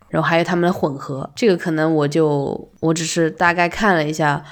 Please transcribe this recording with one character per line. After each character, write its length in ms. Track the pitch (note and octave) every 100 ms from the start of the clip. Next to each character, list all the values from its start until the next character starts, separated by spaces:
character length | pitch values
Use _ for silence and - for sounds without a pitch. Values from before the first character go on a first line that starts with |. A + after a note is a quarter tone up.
| _
然 140 | D#3+
后 20 |
还 140 | D#3 E3+
有 60 |
它 100 | E3+
们 100 | F3
的 80 | F3
混 220 | F3+ E3
合， 340 | C#3 - C3+ D3+
这 140 | - A#3
个 80 | F3
可 160 | F#3
能 200 | D#3 D#3
我 140 | D#3+ D3
就， 640 | D#3+ D#3 C#3+ C#3 - - _
我 160 | E3
只 100 | E3
是 240 | E3 - D#3+
大 240 | D#3 F3
概 160 | E3+ F3
看 280 | E3+ G#3+ F3
了 120 | D3+
一 40 |
下， 320 | D#3 D3+ C#3+ C#3+